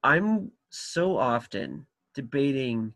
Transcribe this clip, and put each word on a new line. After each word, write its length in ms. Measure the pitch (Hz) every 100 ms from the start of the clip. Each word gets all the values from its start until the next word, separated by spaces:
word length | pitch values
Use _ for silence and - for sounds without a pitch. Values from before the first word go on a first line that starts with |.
I'm 480 | - 156 208 220 190 _ _
so 480 | - - - 180 175
often 680 | 123 120 - 98 65 147 139 _ _ -
debating 800 | 120 139 139 135 131 117 110